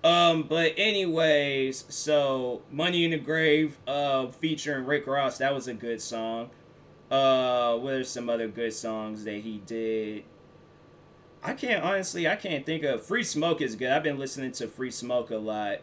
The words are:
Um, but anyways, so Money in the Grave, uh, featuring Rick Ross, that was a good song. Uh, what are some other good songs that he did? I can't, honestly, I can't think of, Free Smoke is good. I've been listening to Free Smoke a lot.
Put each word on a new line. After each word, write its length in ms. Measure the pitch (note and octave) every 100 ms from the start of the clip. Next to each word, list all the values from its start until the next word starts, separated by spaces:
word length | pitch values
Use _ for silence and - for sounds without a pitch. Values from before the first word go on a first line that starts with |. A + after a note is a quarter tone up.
Um, 380 | D#3+ F3 F3 D#3+
but 320 | D3 D#3+ E3 D#3+
anyways, 1080 | G#3 G3+ F#3 D#3+ D#3+ D3 C#3+ C3+ C3+ C3 -
so 720 | - D3+ D3 C#3 C3 B2 A2+ -
Money 360 | C#3+ F3 F3 E3
in 60 |
the 60 | D#3+
Grave, 600 | C3+ D#3+ D#3+ D3+ D#3 D3+ -
uh, 380 | C#3+ C#3+ C3+ B2+
featuring 560 | - D#3+ D3+ D3+ C3+
Rick 220 | B2+ C#3+ C#3
Ross, 320 | C#3 C3+ -
that 160 | C3+
was 140 | C#3 B2
a 60 |
good 280 | A2+ A#2 A2+
song. 480 | - A2+ A2+ A2+ A#2+ - - - - - -
Uh, 680 | C3+ C3+ C3 B2+ B2 A#2+ A#2
what 160 | C3+
are 100 | C3+
some 240 | B2+ B2 A#2+
other 180 | A#2 A2+
good 280 | G#2+ A#2
songs 500 | A2 A#2 A2 G#2+ G#2+
that 160 | G#2+ G#2
he 220 | A2 G#2+ G2
did? 580 | A2+ A2+ A2 G#2+ G#2+ - - - - - - - - - - - -
I 100 | -
can't, 320 | C4+ B3 G#3
honestly, 420 | E3+ G3 F#3 F3+ D#3+
I 80 |
can't 320 | D#3 G3 D3+ C3+
think 160 | D#3+
of, 240 | C#3+ A#2+ -
Free 160 | A3+
Smoke 380 | A#3 D3+ D#3+ D#3+
is 160 | C3 A2
good. 140 | B2+
I've 120 | C#3
been 160 | D3+ C#3
listening 320 | C3+ C#3 C3
to 140 | B2+ A2+
Free 240 | - B2+
Smoke 400 | A#2 A#2+ B2 A#2
a 60 | A2+
lot. 420 | G#2+ G#2+ G#2 G2+